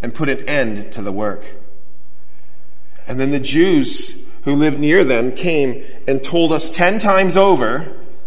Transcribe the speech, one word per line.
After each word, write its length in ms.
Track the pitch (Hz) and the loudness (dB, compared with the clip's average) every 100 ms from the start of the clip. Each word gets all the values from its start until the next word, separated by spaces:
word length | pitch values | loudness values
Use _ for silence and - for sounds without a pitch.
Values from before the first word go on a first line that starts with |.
and 100 | 120 | -2
put 160 | - 156 | -2 -2
an 180 | 123 101 | -2 -2
end 440 | 147 120 104 101 | 0 0 -2 -4
to 100 | 101 | -4
the 120 | 101 | -2
work." 300 | 98 107 98 - - - - - - - - - - - - - - - - - | -2 -2 -2 -4 -4 -2 -2 -2 -2 -2 -2 -2 -2 -2 -2 -2 -2 -2 -4 -4
And 120 | 123 | -2
then 100 | 135 | 0
the 100 | 143 | 0
Jews 800 | 123 147 185 165 127 - - - - - | 0 2 4 4 2 0 -2 -2 -2 -2
who 100 | - | 0
lived 260 | 143 151 135 | 2 2 2
near 240 | 147 170 | 2 4
them 280 | 151 120 123 | 4 2 0
came 520 | 104 180 160 135 117 - - - | -2 -2 0 0 0 -2 -2 0
and 160 | 135 | -2
told 280 | - 170 165 | 0 2 2
us 180 | 156 - | 2 -2
ten 300 | - 175 208 | 0 0 2
times 360 | 208 190 190 175 | 2 2 2 4
over 580 | 196 170 113 127 170 - - - | 4 4 2 -2 -2 -4 -4 -4